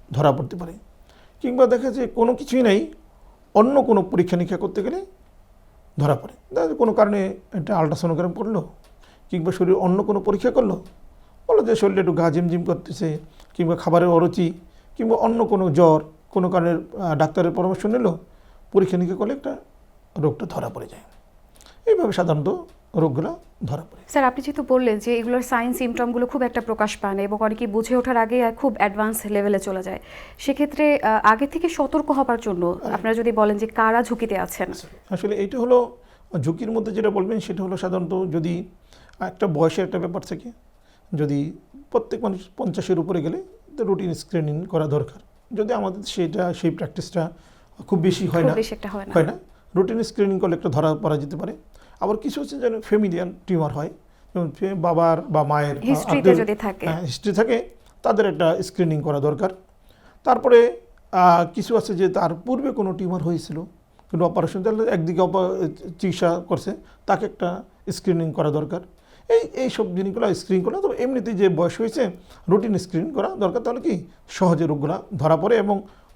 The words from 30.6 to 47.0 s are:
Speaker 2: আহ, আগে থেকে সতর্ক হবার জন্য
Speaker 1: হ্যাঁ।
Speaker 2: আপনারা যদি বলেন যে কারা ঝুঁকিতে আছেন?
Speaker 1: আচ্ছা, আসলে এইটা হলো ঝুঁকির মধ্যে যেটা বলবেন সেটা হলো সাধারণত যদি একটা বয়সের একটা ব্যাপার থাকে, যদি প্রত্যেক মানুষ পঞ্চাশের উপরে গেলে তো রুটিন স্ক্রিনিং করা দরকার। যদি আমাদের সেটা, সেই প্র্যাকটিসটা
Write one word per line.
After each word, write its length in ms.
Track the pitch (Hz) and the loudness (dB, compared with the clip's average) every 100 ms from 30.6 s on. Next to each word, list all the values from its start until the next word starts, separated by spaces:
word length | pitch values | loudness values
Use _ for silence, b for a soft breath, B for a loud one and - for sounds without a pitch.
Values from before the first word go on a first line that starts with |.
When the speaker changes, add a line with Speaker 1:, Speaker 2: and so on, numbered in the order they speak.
| 294 294 302 294 | 0 2 2 4
Speaker 2:
আহ, 240 | 214 214 214 | 2 4 4
আগে 200 | 220 277 | 4 0
থেকে 220 | 330 339 | -2 -2
সতর্ক 420 | 330 269 311 302 | -2 0 0 0
হবার 300 | 277 262 233 | 0 0 -2
জন্য 380 | 220 175 175 - | -2 -2 -2 -2
Speaker 1:
হ্যাঁ। 120 | 226 | -4
Speaker 2:
আপনারা 200 | 208 220 | -4 -2
যদি 180 | 226 233 | 0 0
বলেন 260 | 214 208 202 | 2 2 0
যে 80 | 220 | -2
কারা 360 | - 220 233 | 0 2 2
ঝুঁকিতে 360 | 240 226 220 190 | 0 -2 -2 -4
আছেন? 320 | 180 - 185 | -4 -6 -8
Speaker 1:
আচ্ছা, 180 | 175 - - - | -8 -16 -18 -8
আসলে 260 | 190 208 202 | -4 -4 -2
এইটা 220 | 196 262 | -4 -2
হলো 380 | 240 247 233 - b b - 165 | 4 4 2 -6 b b -6 -2
ঝুঁকির 300 | 135 165 226 | -2 -2 -2
মধ্যে 220 | 226 214 | -2 -2
যেটা 180 | 202 214 | 0 0
বলবেন 300 | 196 190 220 | 0 0 -2
সেটা 220 | - 185 | -4 -6
হলো 140 | 190 180 | -4 -4
সাধারণত 540 | 180 185 165 190 185 | -4 -4 -2 -4 -2
যদি 380 | 165 165 170 - - b b b b | -2 -2 -4 -8 -18 b b b b
একটা 260 | 185 - 196 | -8 -2 0
বয়সের 380 | 147 160 196 | 2 2 2
একটা 140 | 185 185 | -2 -4
ব্যাপার 240 | 175 185 | -4 -8
থাকে, 300 | - 175 240 - _ _ b b - | -8 -12 -12 -20 _ _ b b -8
যদি 380 | 151 147 143 151 - _ - - | -4 -2 -2 -4 -8 _ -20 -4
প্রত্যেক 340 | 240 - 226 | -4 -4 -6
মানুষ 160 | 220 185 - - | -4 -6 -10 -6
পঞ্চাশের 420 | 233 185 180 175 | -6 -4 -2 -2
উপরে 240 | 170 180 | 0 -2
গেলে 200 | 147 370 - - - - | -4 -6 -10 -18 -14 -6
তো 60 | |
রুটিন 300 | 202 190 180 | -2 -2 -2
স্ক্রিনিং 500 | 156 - 175 151 151 | -6 -4 -2 -2 -4
করা 220 | 180 165 156 | -4 -2 0
দরকার। 340 | 147 - - - _ - | -2 -4 -12 -20 _ -10
যদি 180 | 220 214 | -4 -2
আমাদের 300 | 226 190 196 | -2 -4 -6
সেটা, 520 | 190 - 165 180 180 | -8 -4 -2 -2 -4
সেই 160 | 170 165 | -2 -2
প্র্যাকটিসটা 600 | - 170 - | -2 -8 -8